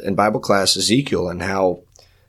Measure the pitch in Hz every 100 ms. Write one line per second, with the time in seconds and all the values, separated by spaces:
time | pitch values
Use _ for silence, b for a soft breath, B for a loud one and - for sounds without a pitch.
0 | - 95 104 110 - 101 95 95 92 120
1 | 143 87 90 87 92 98 92 90 - -
2 | b b